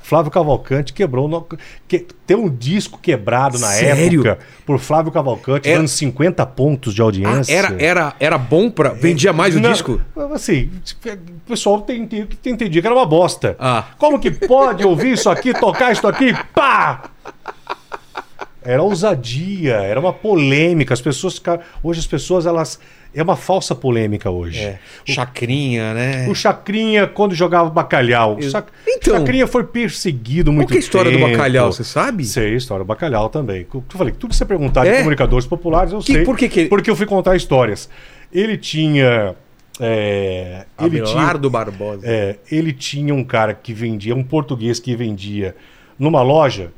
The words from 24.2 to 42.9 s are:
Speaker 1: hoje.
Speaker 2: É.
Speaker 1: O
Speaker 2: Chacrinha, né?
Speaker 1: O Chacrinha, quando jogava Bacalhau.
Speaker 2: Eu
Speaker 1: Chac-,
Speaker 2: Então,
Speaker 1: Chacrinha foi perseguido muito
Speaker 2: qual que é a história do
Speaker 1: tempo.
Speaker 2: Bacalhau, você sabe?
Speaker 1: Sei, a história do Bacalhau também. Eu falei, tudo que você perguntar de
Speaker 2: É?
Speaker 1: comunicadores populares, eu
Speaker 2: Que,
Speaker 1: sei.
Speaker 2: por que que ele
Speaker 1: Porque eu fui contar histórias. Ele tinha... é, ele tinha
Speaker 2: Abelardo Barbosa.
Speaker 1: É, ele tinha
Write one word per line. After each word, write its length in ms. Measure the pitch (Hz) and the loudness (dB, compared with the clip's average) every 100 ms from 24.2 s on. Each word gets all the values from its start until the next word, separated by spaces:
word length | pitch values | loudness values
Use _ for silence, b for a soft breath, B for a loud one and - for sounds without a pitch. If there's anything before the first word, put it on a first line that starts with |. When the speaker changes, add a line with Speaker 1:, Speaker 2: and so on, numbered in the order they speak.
| 101 | -4
Speaker 1:
hoje. 280 | 90 85 82 | -4 -6 -6
Speaker 2:
É. 200 | 104 95 B B - | -8 -10 B B -6
Speaker 1:
O 60 | |
Speaker 2:
Chacrinha, 800 | 127 127 - 120 139 139 117 110 | -4 -4 -6 -4 -2 -2 -2 -2
né? 340 | 113 127 135 127 | -2 -4 -2 -4
Speaker 1:
O 40 | |
Chacrinha, 720 | 202 214 - - 208 220 214 190 | 0 0 -2 -4 -2 2 2 2
quando 280 | - 208 | 0 0
jogava 340 | 170 175 170 165 | 2 2 2 2
Bacalhau. 720 | 160 139 151 120 120 110 104 | 0 0 0 2 4 2 0
Speaker 2:
Eu 80 | 143 | -4
Speaker 1:
Chac-, 200 | - - B - | -6 -8 B -4
Speaker 2:
Então, 300 | 494 - 196 | 0 2 2
Speaker 1:
Chacrinha 280 | 147 262 247 | 2 0 2
foi 180 | 247 | 0
perseguido 840 | 196 233 220 - 190 131 110 151 147 | -2 -4 -4 -4 -4 -4 -4 2 4
muito 180 | 147 131 | 4 2
Speaker 2:
qual 20 | |
que 40 | 131 | 2
é 20 | |
a 20 | |
história 300 | - 190 127 | 2 2 4
do 80 | 127 | 4
Speaker 1:
tempo. 120 | 123 | 4
Speaker 2:
Bacalhau, 380 | 117 139 127 120 | 2 2 2 2
você 140 | 117 | 0
sabe? 400 | 117 143 226 220 | -4 -2 -2 -2
Speaker 1:
Sei, 300 | 117 117 107 | -4 -2 0
a 20 | 117 | -2
história 260 | 127 98 | -4 -6
do 60 | 95 | -4
Bacalhau 400 | 110 165 113 110 | -4 -2 -2 -2
também. 380 | 151 123 95 87 | -4 -4 -6 -8
Eu 120 | 135 - | -12 -12
falei, 240 | 185 143 | -4 -4
tudo 160 | - 240 | -4 0
que 60 | - | 0
você 100 | 254 | 2
perguntar 380 | 185 139 127 | 0 0 2
de 40 | 165 | 4
Speaker 2:
É? 80 | 254 | 4
Speaker 1:
comunicadores 500 | 156 143 120 123 123 | 2 2 2 2 0
populares, 460 | 170 170 160 185 | -4 0 2 0
eu 60 | 208 | -2
Speaker 2:
Que, 160 | 196 | 2
Speaker 1:
sei. 100 | 208 | 2
Speaker 2:
por 100 | 208 | 4
que 140 | 247 247 | 2 0
que 120 | 190 | 2
ele 80 | 160 | 2
Speaker 1:
Porque 200 | 202 208 | 2 2
eu 60 | 170 | -2
fui 80 | |
contar 320 | 208 196 185 185 | 0 0 2 0
histórias. 540 | - 135 113 98 - B B B B | 2 2 2 -2 -10 B B B B
Ele 240 | 175 220 196 | -2 -2 -4
tinha... 800 | - 151 156 147 131 117 101 90 _ - _ - | -4 -2 2 4 4 4 0 -6 _ -20 _ -6
é, 880 | 117 110 104 101 98 92 90 92 - - | -2 0 0 -2 -2 -4 -8 -14 -18 -2
ele 220 | 165 156 | -2 0
tinha 80 | 110 120 | 0 0
Speaker 2:
Abelardo 300 | 156 160 139 | 0 0 -2
Barbosa. 500 | 120 104 98 104 101 117 | -2 -4 -8 -8 -8 -4
Speaker 1:
É, 300 | 110 98 101 - | -2 -2 -6 -6
ele 220 | 156 165 | -4 -2
tinha 420 | 131 - | -6 -8